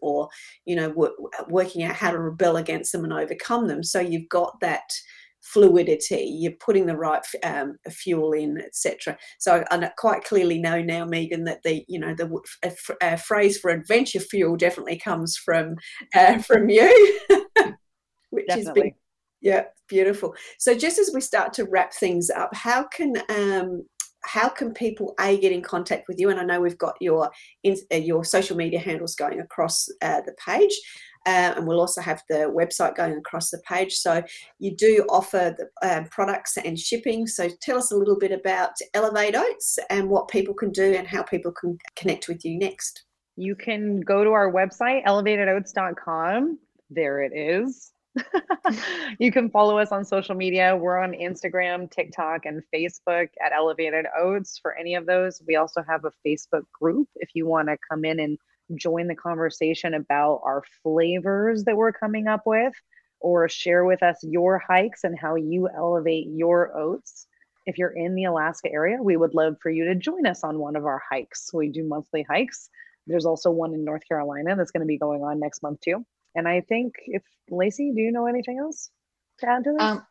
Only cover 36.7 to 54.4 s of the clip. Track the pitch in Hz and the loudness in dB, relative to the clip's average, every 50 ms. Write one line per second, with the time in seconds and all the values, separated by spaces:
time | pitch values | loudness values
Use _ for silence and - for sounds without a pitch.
36.7 | 165 165 - - 233 233 - 247 220 226 226 220 - - 175 175 175 - - - | -6 -6 -4 -4 -4 -2 -2 -2 -2 -2 -4 -4 -2 -2 -4 -4 -4 -6 -4 -2
37.7 | 254 254 254 - 208 202 196 208 196 196 196 190 190 185 - 185 185 185 180 175 | -2 0 0 0 2 2 4 4 4 4 2 0 0 -2 -2 -2 0 0 0 -2
38.7 | - - - - - 208 220 214 208 208 208 208 208 254 392 480 - - - - | -4 -8 -10 -4 0 0 2 2 2 2 2 2 2 2 0 0 -2 -2 -2 -2
39.7 | - - - - 196 196 196 190 202 180 170 - - 202 196 - 202 - - 196 | -2 -2 -2 -2 -2 0 2 2 2 2 2 0 0 -2 0 -2 -4 -4 -4 -4
40.7 | 175 190 190 196 190 180 185 175 190 185 - - - 170 170 175 175 - - 175 | 0 2 4 4 4 2 0 -4 -6 -6 -4 -4 -4 -4 -4 -6 -8 -6 -6 -6
41.7 | 175 170 - - - - 175 185 160 - - - 170 165 - 170 165 175 196 190 | -6 -6 -10 -16 -12 -6 -4 -2 -2 -2 -6 -8 -10 -8 -8 -6 -4 -2 -4 -4
42.7 | 190 - - - - - - _ _ _ _ _ _ - 185 196 202 190 - 240 | -4 -8 -10 -12 -12 -14 -18 _ _ _ _ _ _ -8 -6 -6 -6 -6 -6 -6
43.7 | 220 208 208 208 202 196 165 - 196 202 208 214 220 214 202 190 180 185 190 190 | -4 -2 -2 -2 -2 -2 0 2 2 4 4 4 4 4 4 4 2 2 0 0
44.7 | - - 240 247 262 269 - 202 196 208 202 214 214 202 202 190 190 202 190 - | -2 -2 0 0 0 2 2 2 2 2 2 2 2 2 2 2 0 0 -2 -4
45.7 | - 202 190 180 170 - - 170 165 160 160 175 196 240 277 330 320 - _ _ | -4 -4 -4 -4 -6 -8 -8 -6 -4 -2 -2 0 0 0 -2 -2 -4 -6 _ _
46.7 | _ _ _ _ 139 160 156 139 139 139 139 131 127 151 147 156 175 190 233 269 | _ _ _ _ -4 -2 -2 0 0 -2 -2 -4 -4 -4 -2 -2 0 0 -2 -4
47.7 | 254 - - - _ _ _ _ - 254 - - - 359 - - 359 - - 359 | -6 -10 -16 -20 _ _ _ _ -8 -8 -6 -4 -4 -4 -2 -2 -4 -2 -2 -2
48.7 | 226 214 - - 359 349 320 269 220 - 240 247 - 262 233 220 - 208 208 208 | -2 -2 -4 -6 -8 -8 -8 -10 -4 0 2 2 4 2 0 2 4 4 4 4
49.7 | 208 208 214 208 208 196 202 - 202 196 190 - 196 185 185 185 180 185 185 185 | 4 2 0 0 -2 -4 -4 -2 -2 -2 -2 -4 -6 -4 -2 -2 0 2 4 4
50.7 | 190 180 165 180 180 185 185 185 175 - 170 180 180 170 - 180 160 185 180 180 | 2 2 2 0 0 0 -2 -4 -4 -6 -8 -8 -8 -8 -8 -4 -2 -2 -2 -2
51.7 | 175 180 180 170 - - 156 156 156 - 165 156 160 165 - 151 151 156 156 _ | -4 -6 -8 -8 -6 -6 -6 -6 -6 -6 -6 -4 -6 -6 -6 -8 -10 -10 -8 _
52.7 | - 160 165 175 - - _ 180 170 170 175 160 _ - - 151 151 151 160 160 | -6 -4 -4 -6 -6 -6 _ -2 0 0 0 -2 _ -4 -4 -2 0 2 2 0
53.7 | 156 165 160 156 151 160 160 - - 156 175 185 196 202 | 0 0 -2 -2 -2 -2 -2 -2 -2 0 0 0 0 -2